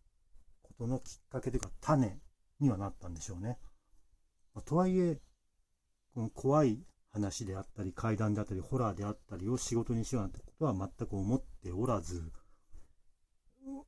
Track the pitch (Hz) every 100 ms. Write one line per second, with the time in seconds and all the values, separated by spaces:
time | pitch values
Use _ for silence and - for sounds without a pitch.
0 | - _ _ - - - - - 117 127
1 | - - _ 131 131 123 - - - 147
2 | 110 - - _ _ - 143 98 98 -
3 | 90 82 90 90 107 117 - - _ -
4 | - _ _ _ _ 101 - 160 185 185
5 | 175 147 - _ _ _ _ _ _ _
6 | _ 123 110 - 135 151 139 113 - _
7 | _ 104 98 - 95 95 - - 92 -
8 | - 104 107 104 104 92 - 131 110 90
9 | 104 107 - 95 98 127 - 117 117 113
10 | 104 123 98 - - - 151 95 98 -
11 | 117 98 98 131 - - 90 90 123 104
12 | 82 85 80 - - - _ - - _
13 | - _ _ _ _ 262 269 277